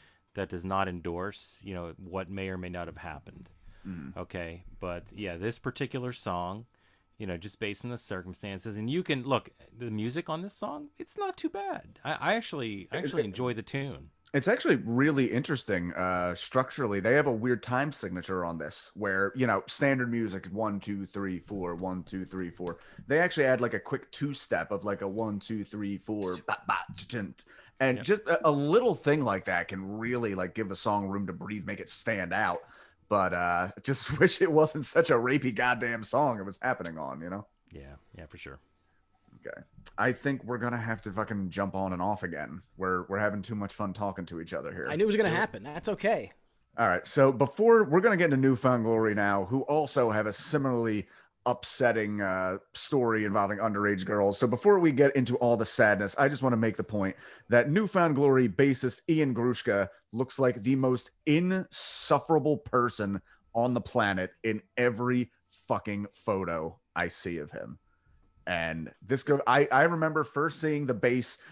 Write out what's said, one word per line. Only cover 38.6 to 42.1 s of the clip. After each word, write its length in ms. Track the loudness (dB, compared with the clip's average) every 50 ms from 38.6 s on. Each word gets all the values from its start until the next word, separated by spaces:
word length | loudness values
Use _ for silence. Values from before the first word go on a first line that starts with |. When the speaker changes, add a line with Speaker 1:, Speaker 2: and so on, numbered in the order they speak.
| _ _ _ _ _ _ _ _ _ _ _ _ _ _ -20 -16 _
Speaker 2:
Okay. 180 | -14 -14 -14 -16 -20 _ -20 -20 -12 -4 0
I 140 | 0 0
think 320 | 0 0 0 -2 -2 -2 -4
we're 160 | -6 -6 -4
gonna 180 | -2 -2 -2 -2
have 240 | -2 -4 -4 -4
to 100 | -6 -6
fucking 380 | -4 -4 -4 -2 -2 -4 -4 -4
jump 240 | -2 -2 -2 -2 0
on 200 | -2 -2 -2 -2
and 80 | 0
off 200 | 0 -2